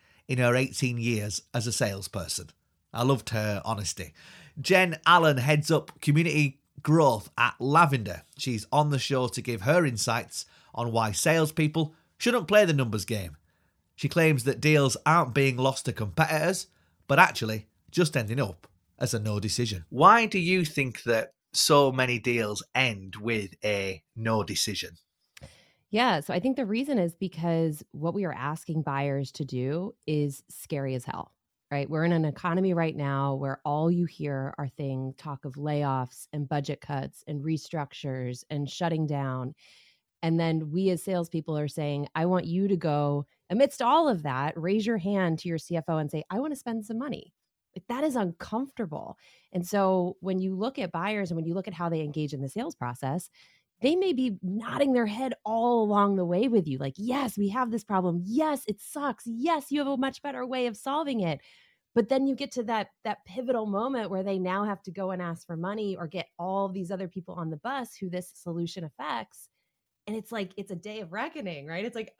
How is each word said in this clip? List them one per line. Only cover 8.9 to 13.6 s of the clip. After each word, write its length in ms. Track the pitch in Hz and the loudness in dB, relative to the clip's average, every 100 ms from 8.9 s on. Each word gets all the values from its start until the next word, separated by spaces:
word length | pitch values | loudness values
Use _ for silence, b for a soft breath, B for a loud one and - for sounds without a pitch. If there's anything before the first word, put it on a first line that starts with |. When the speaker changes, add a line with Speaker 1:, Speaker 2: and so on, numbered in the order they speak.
Speaker 1:
the 100 | 139 | 2
show 260 | - 131 123 | 0 0 0
to 160 | - | -4
give 200 | 120 101 | -6 -2
her 220 | 104 170 | 4 4
insights 640 | 151 113 120 117 - - - b b | 4 0 0 -2 -4 -10 -12 b b
on 200 | - 117 | -6 0
why 180 | 113 110 | 2 2
salespeople 800 | 95 160 165 156 - 151 160 156 b b b | 2 2 4 2 2 2 2 -2 b b b
shouldn't 280 | 233 247 160 | 2 2 6
play 180 | 208 | 6
the 80 | 190 | 8
numbers 320 | 143 123 104 | 4 2 -2
game. 320 | 92 107 87 76 _ _ | -2 -6 -6 -14 _ _